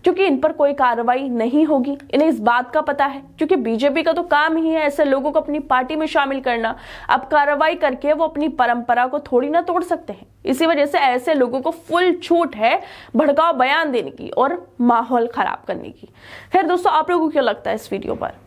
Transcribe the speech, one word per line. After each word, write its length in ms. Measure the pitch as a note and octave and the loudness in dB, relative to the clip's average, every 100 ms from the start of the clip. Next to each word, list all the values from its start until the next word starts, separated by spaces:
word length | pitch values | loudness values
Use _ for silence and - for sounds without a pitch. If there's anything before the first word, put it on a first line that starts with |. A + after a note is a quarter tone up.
क्योंकि 200 | F#4 F4+ | 0 2
इन 140 | F#4+ C4 | 0 2
पर 140 | D#4 | 0
कोई 200 | D#4 C#4+ | 2 0
कार्रवाई 560 | C#4+ B3+ A#3 A#3 B3+ C4+ | 2 0 2 0 0 -2
नहीं 360 | A#3+ A3+ D4 D#4 | -2 0 2 2
होगी। 320 | C#4 C4 C#4 - | 2 0 -6 -2
इन्हें 140 | C4+ D#4+ | 2 2
इस 120 | A#3 | 2
बात 300 | G#3+ A#3+ B3+ | 0 0 0
का 100 | D#4 | -2
पता 260 | D4+ C#4+ C#4 | -2 -2 -2
है, 160 | C#4 - - | -4 -16 -6
क्योंकि 180 | D#4+ F4 | 0 0
बीजेपी 460 | A3+ A3+ C#4+ C#4+ | 0 0 0 2
का 100 | D#4+ | 0
तो 100 | E4 | -2
काम 340 | F4 D4 D#4 D#4+ | 0 0 2 0
ही 120 | D#4+ | 0
है 120 | D#4+ | 0
ऐसे 240 | D4+ C#4+ | 0 0
लोगों 280 | D4 C4+ C#4+ | 2 2 2
को 80 | D4+ | -2
अपनी 180 | D4+ D4 | -2 -6
पार्टी 380 | D4 B3+ C4 D#4 | 0 0 0 -4
में 100 | D#4 | 0
शामिल 340 | D#4+ C4+ C4+ | 0 0 -2
करना। 360 | B3+ A#3 A3+ A3+ - - - | -2 -2 -4 -6 -14 -12 0
अब 160 | C4 | 0
कार्रवाई 500 | - D4+ C#4+ C#4+ D#4+ | 2 2 2 2 0
करके 380 | F4 D4 - C#4+ | 2 -2 0 0
वो 120 | D4+ | 2
अपनी 240 | D#4+ D#4+ D4+ | 0 0 -4
परंपरा 580 | B3+ A#3+ A#3+ A#3+ A#3+ B3+ | 0 0 0 0 0 0
को 120 | D4 | -2
थोड़ी 320 | D4 B3 C#4+ | 0 0 2
ना 100 | E4 | -2
तोड़ 220 | F4 F4 | 0 -4
सकते 300 | F4 E4 - | -2 -6 -6
हैं। 140 | G3+ - _ | -16 -20 _
इसी 220 | - C4+ D#4+ | -4 0 2
वजह 200 | D4 C#4+ | 2 2
से 120 | E4 | 2
ऐसे 360 | C#4 B3 B3 | 2 0 0
लोगों 260 | D4+ B3 C4 | 0 0 0
को 100 | D4 | -4
फुल 420 | D#4+ - E4+ F#4 | -6 -2 2 2
छूट 440 | F4 - E4+ E4 G#3 | 0 0 2 2 0
है 260 | A3+ F4+ - - - A#3 | 0 0 -4 -20 -4 0
भड़काऊ 360 | D4+ C#4+ E4 | 2 4 2
बयान 400 | C4+ C4 D4+ D#4 | 2 2 2 0
देने 180 | B3 C#3 | -2 -4
की 200 | - - | -10 -6
और 440 | - C4+ F4 - - | -2 0 -2 -10 -2
माहौल 460 | A#3+ A#3 A#3 B3 A#3 | 2 2 2 -2 -2
खराब 360 | A#3+ - - - | -2 -4 -4 -8
करने 240 | F#3+ - | -10 -10
की। 180 | - - _ - - - | -18 -20 _ -20 -20 -2
खैर 140 | F4+ F#4 | 0 2
दोस्तों, 260 | F4+ F4+ | 0 2
आप 180 | D#4+ D#4 | 2 2
लोगों 160 | F4 D#4+ | 0 2
को 60 | |
क्या 100 | D4+ | 0
लगता 280 | A#3+ G3+ G3+ | 0 -2 -6
है 60 | G#3+ | -6
इस 160 | - | -6
वीडियो 220 | G3 - | -8 -6
पर? 180 | - - - | -6 -8 -10